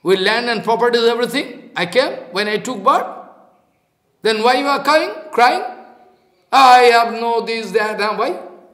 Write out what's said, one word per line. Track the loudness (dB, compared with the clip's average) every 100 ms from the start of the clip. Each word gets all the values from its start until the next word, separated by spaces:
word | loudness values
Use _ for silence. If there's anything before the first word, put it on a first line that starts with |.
With | 0 0
land | 0 -2 -2
and | -4
properties, | -2 0 2 2
everything. | 0 0 -2 -4 -8 -14 -12 -8
I | -2
came | 0 0 -6 -8
when | -6 -4
I | -4
took | -6 -2
birth. | 0 0 -2 -14 -20 _ _ _ _ _ _ _ _ _
Then | -2 2
why | 2
you | 2 0
are | -2
coming, | 0 0 0 -10 -6
crying? | 2 2 2 -8 -14 -20 -20 _ _ _ _ _
"I | 4 6 8 6
have | 4 0
no | -4 -4 -4
this, | -4 -8 -4
that," | -2 -2 -4
huh? | -4 -2
Why? | -4 -6 -12 -20 -20